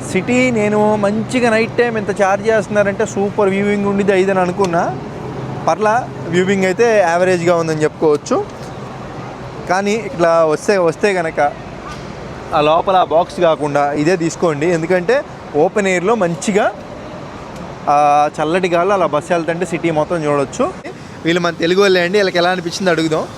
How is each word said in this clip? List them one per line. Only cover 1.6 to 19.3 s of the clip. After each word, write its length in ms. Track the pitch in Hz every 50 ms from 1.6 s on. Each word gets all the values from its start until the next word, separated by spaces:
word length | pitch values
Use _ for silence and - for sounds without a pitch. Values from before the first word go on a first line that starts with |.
| 226 226 -
టైమ్ 200 | - 240 240 226
ఇంత 240 | 220 202 214 196 185
ఛార్జ్ 280 | 202 185 196 202 202 220
చేస్తున్నారంటే 560 | 220 220 196 - 208 208 202 196 196 190 220
సూపర్ 440 | - - 190 196 202 - - 208 190
వ్యూయింగ్ 380 | 190 196 202 202 208 202 202 202
ఉండిద్ది, 220 | 202 196 202 190 202
అయ్యిదని 280 | 185 190 190 196 190 180
అనుకున్నా. 380 | 175 180 202 202 180 170 170 202 302 370 - - - - - - - - - - - - - -
పర్లా, 280 | 160 165 170 214 208 214 247 254 - - - - - 165
వ్యూయింగ్ 320 | 175 185 185 202 190 190
అయితే 220 | 185 180 185 233 240 220 208 185 165
యావరేజ్గా 460 | 165 175 185 185 185 175 170 170 175 170
ఉందని 220 | 165 160 160 156 151
చెప్పుకోవచ్చు. 640 | 147 147 - 165 156 147 147 - - 247 359 415 - - - - - - - - - - - - - - - - - - - - - - - - -
కానీ 260 | 175 190 202 202 208 233 202 202
ఇట్లా 220 | 180 170 175 170 165 165 165 156 151
వస్తే, 240 | 151 - - 214
వస్తే 360 | 190 175 165 156 - - 208 196 185
కనుక 200 | 170 160 160 - 147 143 - - - - - - - - - - - - - - - - - - - - -
ఆ 40 | 160
లోపల 340 | 147 151 156 170 175 196 190
ఆ 100 | 185 170 143 151
బాక్స్ 260 | 160 180 170 - - 175
కాకుండా 360 | 165 156 127 143 151 143 143 143 143 147 147
ఇదే 140 | 151 160 190 175 165
తీసుకోండి. 420 | 165 - - - 175 151 143 147 175 180
ఎందుకంటే 380 | 165 160 165 185 180 175 165 240 285 302 - - - - - - 147 156
ఓపెన్ 240 | 190 - 220 196
ఎయిర్లో 280 | 190 185 180 170 202 240 226 190
మంచిగా 400 | 170 170 - - - 190 202 233 330 415 - - - - - - - - - - - - - - - - - - - - - - - 147
ఆ 20 | 147 147 147 147 147 147 151 -
చల్లటి 340 | - 156 151 165 185 185 185 165
గాలి 180 | 170 175 196 208
అలా 140 | 196 175 151 -
బస్సు 180 | 151 143 -